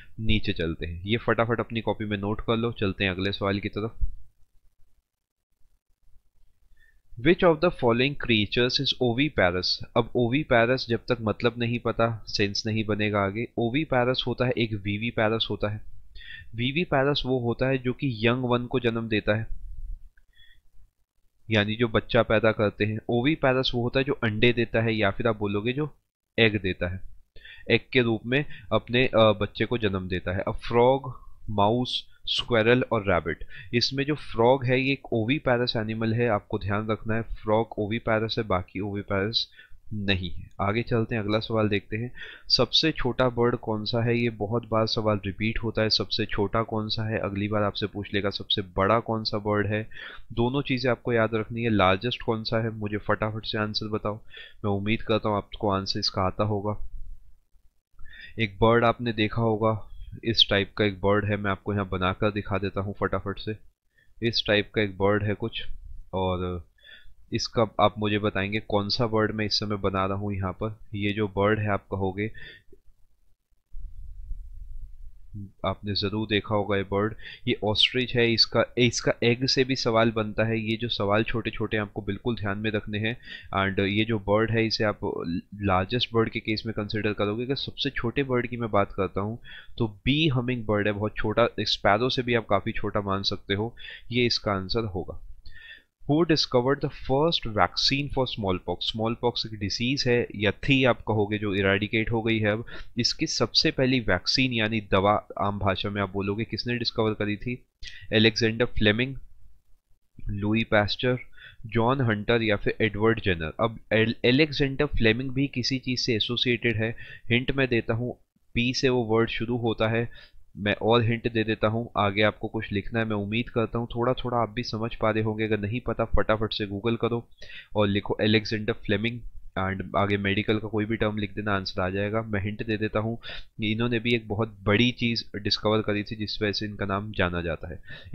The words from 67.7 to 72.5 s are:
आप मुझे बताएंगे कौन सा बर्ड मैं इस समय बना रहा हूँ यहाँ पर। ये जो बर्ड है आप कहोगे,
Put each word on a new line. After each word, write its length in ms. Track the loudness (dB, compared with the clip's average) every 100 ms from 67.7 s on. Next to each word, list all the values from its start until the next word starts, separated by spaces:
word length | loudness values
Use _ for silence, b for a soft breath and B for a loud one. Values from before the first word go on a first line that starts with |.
| 4
आप 160 | 2 4
मुझे 180 | 0 2
बताएंगे 400 | 0 0 -2 -4
कौन 300 | -2 -2 0
सा 160 | 0 0
बर्ड 240 | 2 0
मैं 140 | 0 -2
इस 140 | -2
समय 180 | -2 -2
बना 280 | 0 0 0
रहा 120 | -2
हूँ 160 | -4
यहाँ 180 | -4 -4
पर। 240 | -4 -6 -8 -10 -4
ये 160 | -2
जो 140 | 0 -2
बर्ड 320 | 2 2 2
है 100 | 0
आप 160 | -2 -4
कहोगे, 380 | -4 -2 -2 -6 B B